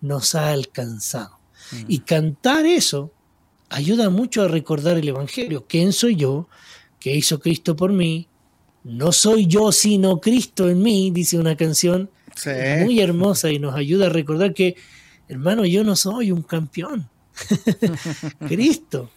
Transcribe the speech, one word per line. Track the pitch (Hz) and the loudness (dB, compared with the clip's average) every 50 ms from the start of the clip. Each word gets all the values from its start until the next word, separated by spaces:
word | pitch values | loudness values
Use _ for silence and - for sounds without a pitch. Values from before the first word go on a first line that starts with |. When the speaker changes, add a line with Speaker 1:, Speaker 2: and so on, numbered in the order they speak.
Speaker 1:
nos | - 139 143 135 - - - | -6 -6 -4 -2 -2 -2 -2
ha | 160 151 151 147 | 0 0 0 0
alcanzado. | 139 123 - - - 120 117 113 107 - - - 117 107 - - _ _ _ _ - - - - | -2 -4 -6 -8 -10 -8 -8 -8 -10 -10 -8 -8 -8 -10 -12 -16 _ _ _ _ -20 -20 -18 -16
Speaker 2:
Mm. | 117 110 110 | -12 -6 -4
Speaker 1:
Y | 190 127 | -4 -4
cantar | - - 170 156 156 156 143 - - 254 277 320 311 | -2 0 0 0 0 0 -2 -2 0 0 2 2 4
eso | 320 359 311 - - - 143 143 156 - _ _ _ _ _ _ _ _ _ _ - | 2 2 2 2 0 -2 -4 -8 -10 -16 _ _ _ _ _ _ _ _ _ _ -10
ayuda | - 135 147 165 220 233 226 196 | -6 -4 -2 0 2 2 2 2
mucho | 175 202 254 240 - 220 202 | 2 0 0 -2 0 0 0
a | 175 | 2
recordar | 160 160 139 - 156 143 143 170 175 165 | 0 -2 -2 -2 -4 -2 0 0 0 0
el | 151 147 | 0 -2
Evangelio. | 131 135 143 - - 262 240 - 156 131 - | -4 -4 -6 -8 -8 -8 -6 -6 -6 -8 -6
"¿Quién | - - 165 175 202 - | -4 0 2 2 2 2
soy | - 233 240 220 | 2 2 2 2
yo? | 160 143 131 135 147 170 - _ - - - - - - _ _ - | 2 0 0 -2 -2 -6 -8 _ -20 -20 -20 -20 -20 -20 _ _ -12
¿Qué | - 131 139 | -6 -4 -2
hizo | 151 - - 160 139 | 0 0 0 -2 -2
Cristo | - 165 170 - - 175 160 | 0 -2 -2 -2 0 -2 -2
por | 151 180 190 202 | 0 0 2 2
mí? | 185 175 165 160 165 170 _ _ _ _ _ _ _ _ _ _ _ - | 2 2 0 -2 -4 -8 _ _ _ _ _ _ _ _ _ _ _ -16
No | 120 117 120 143 175 165 | -12 -6 -2 0 2 2
soy | - - 208 220 220 202 | 4 4 4 4 4 4
yo, | 165 165 208 214 214 - | 4 4 4 4 4 2
sino | - - 214 208 190 190 190 185 156 | 2 2 4 4 4 4 4 2 2
Cristo | - 220 240 254 - - - - 185 175 | 2 2 2 2 0 -2 -2 0 2 2
en | 180 180 202 | 2 2 2
mí", | 233 214 196 190 190 | 2 2 2 2 0
dice | 170 180 170 - 175 170 | 0 0 -2 0 0 0
una | 165 160 156 | 0 0 0
canción | 147 165 160 151 - - 175 175 185 190 196 _ _ _ - - | 0 0 0 0 2 2 2 2 0 -2 -4 _ _ _ -20 -16
Speaker 2:
Sí. | - - 151 135 127 131 135 147 160 | -12 -8 -6 -4 -2 -2 0 2 2
Speaker 1:
muy | 180 233 247 220 | 2 2 4 4
hermosa | 196 175 170 170 185 202 190 - - 160 | 2 2 2 2 2 2 0 0 0 0
y | 151 143 | -2 -2
nos | 143 143 131 | -2 -4 -4
ayuda | 147 143 143 175 196 196 | -2 -2 0 2 2 2
a | 175 | 2
recordar | - 165 147 147 156 160 196 196 170 | 2 0 -2 -2 -2 0 0 0 0
que, | - 185 180 180 - - - - - - - _ _ _ - | 2 0 0 0 -4 -12 -20 -20 -20 -20 -20 _ _ _ -14
hermano, | 139 131 139 175 214 226 202 | -10 -4 -2 0 0 2 2
yo | 175 175 202 220 | 2 2 2 2
no | 214 190 | 2 2
soy | - - 190 214 254 233 196 | 0 0 -2 -2 -2 -2 0
un | 180 170 151 | 0 -2 -2
campeón. | - 170 165 160 143 - 170 165 269 294 220 143 - _ _ _ _ - | -4 -4 -4 -4 -6 -8 -10 -8 -6 -6 -8 -8 -10 _ _ _ _ -18
<laughs> | - - - 214 - - 226 - - 233 180 165 143 - 165 147 - - 151 - - 156 139 | -10 -4 -2 -2 0 0 0 -2 0 0 -2 -2 -2 -6 -8 -10 -8 -8 -12 -10 -10 -8 -4
Cristo, | 160 190 247 320 262 - - - - 135 123 - _ | -2 2 2 2 2 0 -2 -8 -8 -8 -8 -10 _